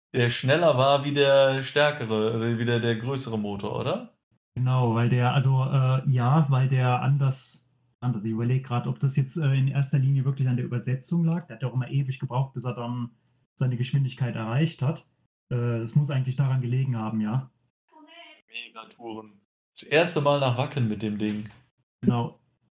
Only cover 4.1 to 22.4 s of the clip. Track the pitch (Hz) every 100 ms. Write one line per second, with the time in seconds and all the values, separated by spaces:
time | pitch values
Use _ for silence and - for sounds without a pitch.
4.1 | _ _ _ _ - 127 127 120 113 120
5.1 | 123 123 135 131 131 135 139 127 131 143
6.1 | 127 120 160 135 131 131 131 127 123 135
7.1 | 139 135 - - - _ _ _ _ 127
8.1 | 110 110 110 120 131 - 123 139 135 139
9.1 | 143 135 170 139 135 135 135 135 139 135
10.1 | 139 135 135 131 123 - 120 123 131 -
11.1 | 170 165 170 - 110 120 123 123 139 135
12.1 | - 139 127 135 123 123 123 120 120 117
13.1 | - _ _ _ - 131 120 127 139 131
14.1 | - 120 113 110 127 160 - 127 165 -
15.1 | _ _ _ - 123 120 117 117 147 143
16.1 | 135 131 139 135 131 120 127 127 117 110
17.1 | 110 107 131 - _ _ _ _ - 302
18.1 | - - - _ 117 117 110 107 - 117
19.1 | 110 107 _ _ _ _ - - 147 175
20.1 | 151 143 143 131 117 143 139 113 101 110
21.1 | 104 107 107 107 - _ _ _ _ 123
22.1 | 120 - -